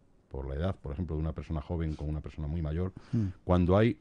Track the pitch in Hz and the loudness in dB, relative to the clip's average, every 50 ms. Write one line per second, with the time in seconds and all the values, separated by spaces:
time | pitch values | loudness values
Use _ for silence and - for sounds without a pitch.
0 | _ _ _ _ _ _ - 67 69 - 67 71 82 95 95 - - 69 78 71 | _ _ _ _ _ _ -10 -8 -8 -6 -4 -2 -2 -2 -2 -4 -6 -10 -6 -6
1 | 95 78 80 76 78 78 76 - 71 - 82 76 - - 87 82 82 78 76 76 | -4 -2 -2 -2 -2 -2 -4 -6 -6 -4 -4 -4 -4 -4 -4 -2 -2 -2 -2 -4
2 | 73 73 76 76 71 - - - 78 71 78 85 80 76 76 82 92 95 - - | -4 -4 -4 -4 -6 -8 -8 -8 -6 -4 -4 -2 -2 -2 -2 -2 -2 -4 -6 -10
3 | - - - 117 107 95 92 - - - 90 90 87 85 92 101 110 120 - - | -12 -4 -2 -2 -2 -2 -4 -6 0 2 4 6 6 6 6 6 6 6 4 0